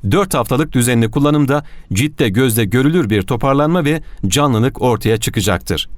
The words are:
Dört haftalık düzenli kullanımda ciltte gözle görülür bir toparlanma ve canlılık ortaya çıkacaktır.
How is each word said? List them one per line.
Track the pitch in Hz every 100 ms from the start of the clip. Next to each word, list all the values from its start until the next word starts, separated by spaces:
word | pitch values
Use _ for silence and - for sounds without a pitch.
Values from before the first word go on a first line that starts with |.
| 101
Dört | 160 202
haftalık | 143 113 127 151
düzenli | 127 120 120 113
kullanımda | 117 143 147 139 143 143 - -
ciltte | 95 143 - 123
gözle | 98 131 113 107
görülür | 120 135 175 123
bir | 107
toparlanma | 95 127 139 139 151 180 147
ve | 151 - - 98
canlılık | 131 147 113 123 120
ortaya | 127 107 - 110
çıkacaktır. | - - 101 92 - 82 -